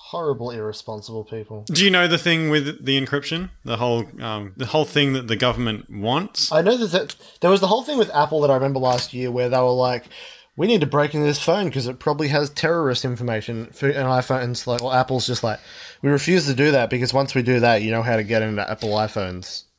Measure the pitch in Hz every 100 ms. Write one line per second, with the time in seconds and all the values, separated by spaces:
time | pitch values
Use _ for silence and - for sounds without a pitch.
0 | - 170 160 117 120 117 107 104 - 107
1 | 104 113 107 113 107 107 107 160 196 185
2 | 175 165 175 165 160 151 143 - 131 135
3 | 135 143 - 165 185 - - 113 123 117
4 | 110 - 117 107 101 107 127 156 143 147
5 | 139 135 120 113 123 113 120 107 - 104
6 | 104 139 202 - - 156 180 247 214 180
7 | 147 - - _ 175 196 185 220 247 277
8 | 208 147 151 156 147 131 139 135 127 123
9 | - 123 127 123 123 127 127 127 123 123
10 | - - - - _ - 185 220 143 143
11 | 147 151 147 143 - 190 180 127 123 127
12 | - 147 151 147 143 - 165 170 143 123
13 | 131 120 120 110 110 113 117 - 139 139
14 | 131 127 123 131 123 120 - 120 123 127
15 | 127 131 113 120 113 - - - - -
16 | 139 143 147 180 143 131 147 135 113 127
17 | 123 131 139 131 123 127 117 110 107 113
18 | 117 113 104 113 107 104 - 110 113 107
19 | 107 107 92 90 95 - -